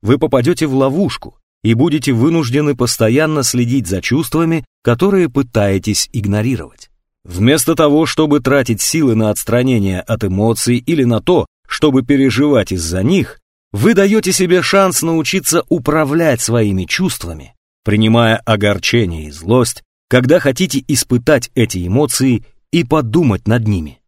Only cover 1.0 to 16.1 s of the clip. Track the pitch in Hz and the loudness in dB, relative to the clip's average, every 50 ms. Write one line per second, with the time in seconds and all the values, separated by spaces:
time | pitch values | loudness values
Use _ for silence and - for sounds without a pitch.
1 | 202 147 - - - - _ _ _ _ _ _ _ 110 117 113 143 170 143 156 | -2 -2 -4 -8 -14 -18 _ _ _ _ _ _ _ 0 2 2 2 2 0 0
2 | 131 143 131 113 117 156 165 165 156 117 117 143 151 147 143 123 123 120 - - | -2 0 0 2 2 2 2 0 0 0 0 0 0 0 0 -2 -2 -4 0 0
3 | 117 110 117 139 156 156 156 151 131 - - 123 123 117 123 135 113 82 95 92 | 0 2 2 2 2 0 0 -2 -2 -2 -2 -2 -2 0 0 -2 -2 -2 -6 -6
4 | - - 120 139 135 127 - 156 165 165 165 160 143 _ _ _ _ - 120 120 | -2 -2 -2 -2 -2 -2 -2 0 0 0 0 -2 -4 _ _ _ _ -2 0 2
5 | 175 196 196 190 175 151 120 143 139 123 _ 113 101 101 98 98 92 107 104 - | 2 0 2 2 0 0 0 -2 -4 -2 _ 0 0 2 0 0 -2 -2 -2 -2
6 | - - _ 123 101 101 98 107 107 127 131 110 78 64 _ _ - _ _ _ | -4 -4 _ -6 -4 -2 -2 -2 0 -2 -4 -4 -6 -12 _ _ -20 _ _ _
7 | _ _ _ _ _ 90 87 87 101 120 143 160 - - 165 156 165 147 143 151 | _ _ _ _ _ -12 -4 0 2 4 4 2 2 0 0 2 2 2 4 2
8 | 165 - - - 156 151 143 147 127 131 135 143 127 - 117 101 - - - 165 | 2 0 0 0 0 2 2 0 2 2 0 0 0 0 -2 -4 -2 -4 -2 0
9 | 156 131 113 110 110 107 104 - - - 117 120 127 131 131 113 98 95 92 92 | 2 2 2 2 0 0 -2 -4 -4 -2 -2 0 0 2 0 0 0 0 -2 -4
10 | - - 117 98 - 98 92 95 104 113 117 - - - 123 120 120 - 165 156 | -4 -6 -6 -4 -2 -4 -2 0 0 0 0 0 0 0 -2 -2 0 -2 0 0
11 | 131 120 117 110 - - 185 160 104 - _ _ _ _ - - - 151 135 131 | 2 0 0 0 0 0 0 0 0 -2 _ _ _ _ -6 0 0 2 2 2
12 | 131 120 143 135 135 135 113 117 143 147 143 123 98 - 98 92 82 80 85 92 | 2 2 2 2 2 2 2 2 0 2 2 2 0 0 -4 -6 -6 -4 -4 -2
13 | 95 120 180 196 - - - - _ _ _ _ _ _ - 98 110 175 233 185 | 0 0 2 0 0 -4 -8 -20 _ _ _ _ _ _ -6 0 0 2 2 4
14 | 196 196 208 220 214 185 185 - 190 175 175 180 170 - - 196 196 185 165 - | 2 2 2 0 0 0 0 0 0 0 0 0 -2 0 2 2 2 2 0 -2
15 | - 165 165 165 151 - - 190 143 - 156 170 - _ - 170 123 - 147 160 | -2 -2 -2 -2 -2 -2 -4 -4 -2 0 -2 -2 0 _ -4 -4 -2 -2 0 0
16 | 156 135 | 0 0